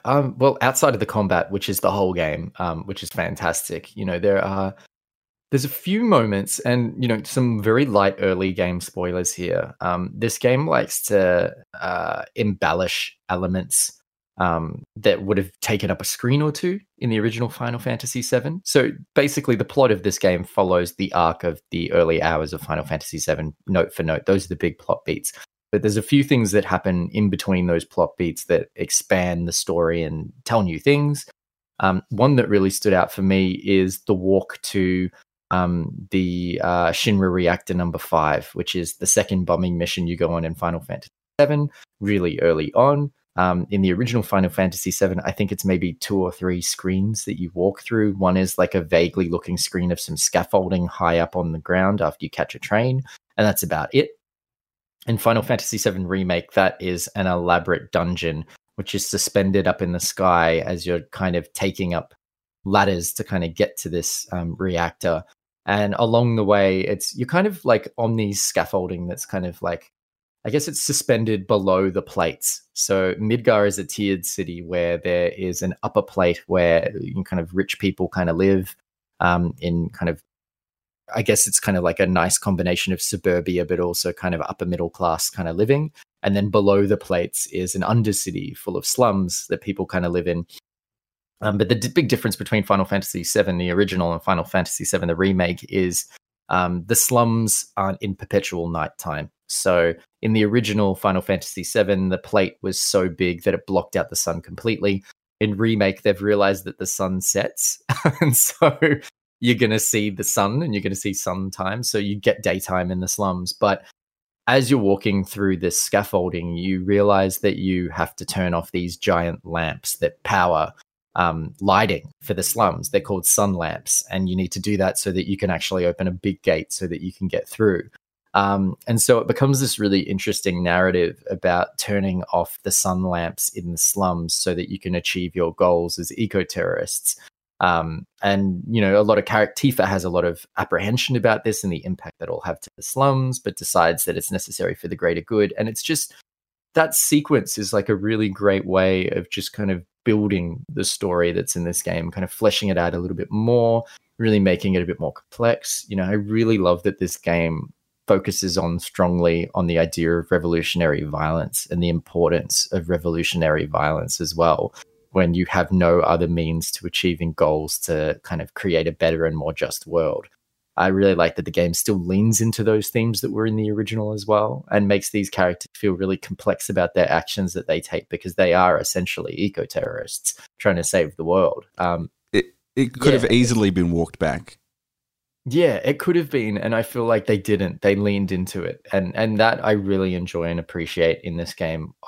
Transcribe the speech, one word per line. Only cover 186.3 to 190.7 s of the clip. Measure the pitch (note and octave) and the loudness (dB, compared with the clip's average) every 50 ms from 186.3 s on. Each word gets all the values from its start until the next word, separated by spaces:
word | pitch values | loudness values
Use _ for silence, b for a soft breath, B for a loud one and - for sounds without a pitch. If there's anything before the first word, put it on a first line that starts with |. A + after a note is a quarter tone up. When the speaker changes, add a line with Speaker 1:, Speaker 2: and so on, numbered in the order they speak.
Speaker 1:
been, | D3+ B2+ A2 G#2+ G2+ G2 | -2 -2 0 0 -2 -2
and | - A2+ A2+ | -2 0 0
I | A2+ | 0
feel | A2 - - A#2+ A2+ | -2 -2 -2 -2 0
like | A#2 A2+ G#2+ - | 2 2 2 2
they | - G#2+ G2 | 2 0 2
didn't. | - A2+ G#2 F#2 G2 E2+ - - | 2 0 0 0 0 -2 -2 0
They | - G2 G2+ | 2 2 2
leaned | G2+ G#2 G2+ G2+ G2 G2 F#2 | 4 2 0 0 0 0 -2
into | F#2+ F2+ F#2 - - F#2 | -2 -2 -4 -4 -6 -6
it, | E2+ E2+ - - _ - | -6 -6 -8 -10 _ -2
and, | G2+ G2 F2+ F2+ - | -2 -2 -2 -2 -2
and | A2 A2+ A2 G#2+ G#2 | -2 0 0 2 4
that | A2 A2+ A#2 - - | 4 2 2 2 0
I | A2 | 0
really | G#2+ G2+ G2 G2 G2 F#2+ F#2+ F#2 F2+ | 2 2 2 0 0 0 0 0 -2
enjoy | F2+ F2 - - E2+ E2+ | -4 -6 -6 -4 -4 -4
and | E2+ E2+ E2+ | -2 -4 -6
appreciate | E2 - | -6 -8